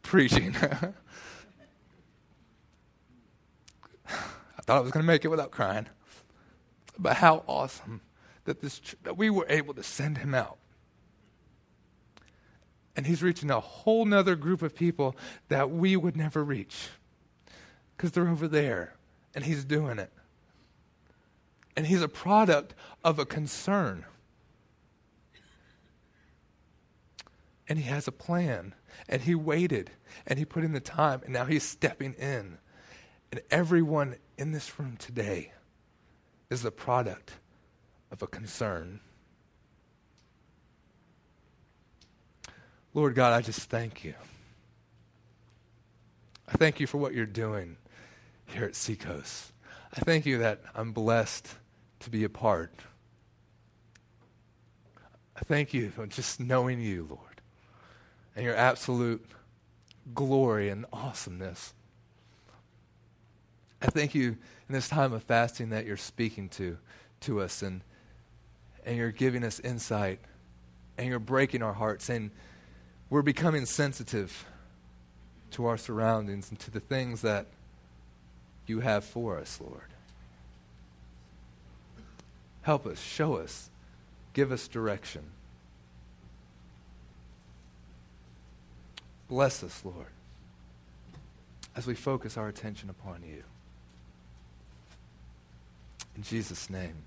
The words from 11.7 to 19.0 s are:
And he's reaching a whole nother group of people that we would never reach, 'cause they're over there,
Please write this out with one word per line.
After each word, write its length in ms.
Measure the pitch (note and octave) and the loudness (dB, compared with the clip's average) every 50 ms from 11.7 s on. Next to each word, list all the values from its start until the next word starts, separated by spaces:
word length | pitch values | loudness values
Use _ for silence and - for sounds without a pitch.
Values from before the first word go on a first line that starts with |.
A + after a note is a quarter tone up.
| _ _ _ _ _ _ _ _ _ - - - _ _ _ _ _ _ _ _ _ _ _ _ _ | _ _ _ _ _ _ _ _ _ -20 -20 -20 _ _ _ _ _ _ _ _ _ _ _ _ _
And 100 | - C3+ | -2 0
he's 180 | D3 E3+ - F3 | 2 0 4 2
reaching 260 | F3+ E3+ - D3 D3 | 2 2 2 0 0
a 80 | C3+ A2+ | 0 0
whole 440 | - - - - - A3 A3 A3+ A3+ | 0 -4 -18 0 2 4 4 6 6
nother 320 | G#3 G3+ G3 F#3 F#3+ F3+ | 6 6 6 6 6 2
group 260 | D#3 C#3+ E3+ F#3 - | 2 2 0 0 2
of 140 | E3 D3+ - | 0 -4 0
people 400 | - F3 E3+ E3+ - C#3+ C3 C3 - - - - - _ | 2 2 2 4 2 0 0 0 -4 -14 -16 -16 -18 _
that 240 | - D3 C#3 C#3+ C3 | 0 2 2 2 2
we 240 | D#3+ E3+ F3+ F#3+ F#3+ | 2 4 4 6 6
would 220 | F#3 D#3 F3+ - | 6 4 2 0
never 260 | D#3 D#3 D#3 - D#3 D3 | 0 -2 0 0 0 0
reach, 460 | D3 C#3 G2 G2 - - - - - - - _ _ _ _ _ _ _ _ _ - - - - - - _ _ _ _ | 0 -2 -4 -4 -8 -10 -12 -12 -12 -14 -20 _ _ _ _ _ _ _ _ _ -20 -20 -20 -20 -20 -20 _ _ _ _
'cause 140 | - - E3+ | -4 -4 0
they're 160 | - F3 F3 | 2 2 4
over 200 | F3 E3+ D3 D#3+ | 4 2 2 0
there, 480 | D3+ D3+ D3+ D3 C3 G#2 F2+ F2 - - _ | 2 4 4 4 4 0 -2 -4 -8 -12 _